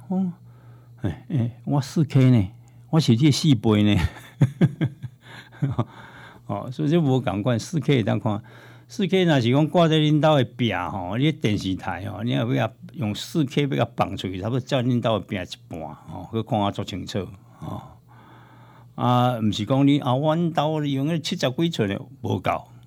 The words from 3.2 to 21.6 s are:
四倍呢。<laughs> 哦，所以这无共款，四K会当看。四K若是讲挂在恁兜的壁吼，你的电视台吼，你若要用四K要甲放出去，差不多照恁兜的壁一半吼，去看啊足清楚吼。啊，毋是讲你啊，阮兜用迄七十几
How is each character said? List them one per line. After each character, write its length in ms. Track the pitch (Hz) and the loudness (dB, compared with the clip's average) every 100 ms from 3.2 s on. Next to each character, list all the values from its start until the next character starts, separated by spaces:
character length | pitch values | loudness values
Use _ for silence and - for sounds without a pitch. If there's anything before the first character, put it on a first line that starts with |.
| 151 | 4
四 240 | 131 165 120 | 4 4 4
倍 260 | 113 104 | 4 4
呢。 180 | 104 101 80 - - - 131 - - - 156 - - - - - - - | 4 4 0 -4 -18 0 0 2 0 2 -4 -4 -16 -18 -20 -20 -20 -6
<laughs> 240 | 139 120 113 - - - - - - | -4 -2 -6 -10 -20 -20 -20 -18 -8
哦， 240 | 104 110 | -8 -8
所 160 | 127 151 | -4 0
以 20 | |
这 120 | 170 | 2
无 200 | 147 131 | 2 2
共 220 | - 95 | 0 -2
款， 160 | 104 117 | -2 -2
四 220 | - 160 | -2 -4
K 160 | 131 135 | 2 2
会 60 | |
当 160 | 107 113 | 2 -2
看。 200 | 113 101 - - - - - | -2 -4 -8 -20 -20 -20 -14
四 200 | - 190 | -4 0
K 180 | 185 | 2
若 140 | 180 156 | 4 4
是 120 | 117 | 4
讲 180 | 135 151 | 2 2
挂 180 | 180 165 | 4 4
在 100 | 156 | 4
恁 220 | 151 151 | 4 4
兜 180 | 156 147 | 4 4
的 80 | |
壁 280 | 123 - 117 | 2 0 -2
吼， 460 | 90 87 101 87 110 | 0 -4 -6 -6 -2
你 60 | |
的 80 | 151 | -2
电 260 | 156 110 101 | 0 -2 0
视 160 | 95 | -2
台 340 | 92 - 87 101 | -4 -6 -8 -10
吼， 140 | 98 | -8
你 100 | 117 | -4
若 220 | 135 117 | -2 -2
要 180 | 135 113 - - | -2 -2 -6 -16
用 200 | - 107 | -8 -6
四 300 | 101 - 170 | -6 -4 -4
K 180 | 135 - 143 | -2 0 -2
要 180 | 139 | 0
甲 60 | 117 | -2
放 220 | - 87 98 | -2 -4 -2
出 120 | 98 | -6
去， 120 | 92 | -6
差 80 | 104 | -4
不 20 | |
多 100 | 131 | -4
照 200 | 123 139 | -2 -2
恁 180 | 123 120 | 0 0
兜 200 | 120 107 | 0 -2
的 80 | 87 | -2
壁 100 | 104 | -8
一 40 | 87 - - | -8 -12 -14
半 260 | 87 78 | -12 -12
吼， 320 | 76 - 80 92 | -14 -16 -14 -8
去 100 | 113 107 | -6 -2
看 100 | 110 | -2
啊 120 | 101 | -2
足 120 | 98 | -4
清 220 | 98 92 90 | -8 -10 -8
楚 220 | 107 92 - - - | -8 -8 -12 -20 -16
吼。 240 | - - - - _ - - - - - - - - | -12 -12 -14 -20 _ -20 -20 -20 -20 -20 -20 -20 -18
啊， 440 | - 120 123 123 120 | -4 2 2 2 2
毋 120 | 110 | 0
是 140 | 95 104 | 0 0
讲 200 | 135 139 | 4 4
你 120 | 143 | 4
啊， 180 | 135 127 | 2 0
阮 340 | 156 160 175 | 0 0 0
兜 300 | 156 147 156 | 0 0 -2
用 240 | 147 135 143 | -2 -2 -2
迄 120 | 170 | -4
七 160 | - 180 | -4 -2
十 140 | 131 | -2
几 180 | 123 | 0